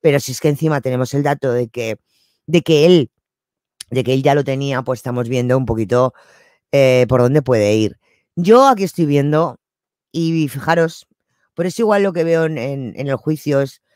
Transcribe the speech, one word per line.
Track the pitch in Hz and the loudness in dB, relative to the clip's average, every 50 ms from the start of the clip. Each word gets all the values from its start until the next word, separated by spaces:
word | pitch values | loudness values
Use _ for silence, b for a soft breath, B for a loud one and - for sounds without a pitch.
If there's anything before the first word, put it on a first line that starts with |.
| - | 2
Pero | 160 143 143 | 2 2 2
si | - - 127 | -2 -4 -10
es | - | -2
que | - 156 | -2 -2
encima | 147 139 160 160 151 139 - | 0 0 -2 -2 -2 -2 -2
tenemos | 131 127 127 127 120 - | -4 -4 -4 -4 -4 -4
el | 139 143 | -4 -2
dato | 143 147 139 - 131 120 | -2 -2 -2 -2 -2 -2
de | 123 123 113 | -2 -4 -4
que, | _ 123 117 113 110 - _ _ _ _ _ _ _ _ _ | _ -8 -6 -6 -6 -8 _ _ _ _ _ _ _ _ _
de | - 156 175 | -2 0 0
que | - - 160 147 147 | 2 2 2 4 6
él, | 170 180 170 135 - _ _ _ _ _ _ _ _ _ _ _ _ _ _ - _ | 6 4 4 2 0 _ _ _ _ _ _ _ _ _ _ _ _ _ _ -16 _
de | - 127 120 | -6 -4 -2
que | 123 131 | -2 -2
él | 135 135 | 0 2
ya | 147 143 | 2 2
lo | 147 139 | 2 0
tenía, | 135 135 135 139 139 135 127 127 | -2 -4 -4 -4 -4 -4 -4 -4
pues | 120 127 120 | -4 -6 -6
estamos | - 127 123 123 123 117 | -6 -8 -6 -6 -4 -4
viendo | 127 127 123 123 123 | -2 -2 0 0 0
un | 135 131 | 0 0
poquito, | 110 117 110 113 92 120 123 127 127 - b b b b b b b b b b _ - | -2 -2 -4 -2 0 2 2 2 0 -2 b b b b b b b b b b _ 0
eh, | 143 135 131 127 127 123 107 | 2 4 4 4 4 2 2
por | 127 127 123 | 2 2 2
dónde | 123 139 151 | 4 2 0
puede | 135 - 127 110 104 104 107 | 0 2 0 2 2 2 2
ir. | 110 110 101 - _ _ _ _ _ _ _ _ | 2 0 -2 -4 _ _ _ _ _ _ _ _
Yo | - 175 175 220 247 269 277 | -4 2 4 6 6 6 4
aquí | 254 196 196 | 2 0 -2
estoy | 170 - - 170 | -6 -2 -2 -2
viendo, | 147 143 143 139 147 151 151 165 156 120 - _ _ _ _ _ _ _ _ _ _ - | 0 2 0 2 2 0 0 -2 -2 -6 -14 _ _ _ _ _ _ _ _ _ _ -6
y | 175 165 165 165 165 156 139 | -4 -2 -2 0 0 -2 -2
fijaros, | - 139 120 - 165 165 165 160 - - - _ _ _ _ _ _ _ _ _ _ | -4 -8 -2 0 2 2 2 0 -2 -10 -20 _ _ _ _ _ _ _ _ _ _
por | - 170 | -6 -6
eso | 180 - - | -6 -2 -2
igual | 233 214 208 202 196 | 0 0 2 2 0
lo | 196 170 | 0 0
que | 175 165 | -2 0
veo | 165 165 165 160 | 0 2 0 0
en, | 160 156 143 | -2 -2 -4
en, | 113 135 139 139 131 117 - | -6 -6 -6 -8 -8 -10 -10
en | - 139 143 | -8 -4 -4
el | 135 | -4
juicio | 123 _ 151 156 151 - 151 143 139 139 | -4 _ -4 -6 -4 -2 -2 0 0 0
es, | 135 - _ _ _ _ | -2 -6 _ _ _ _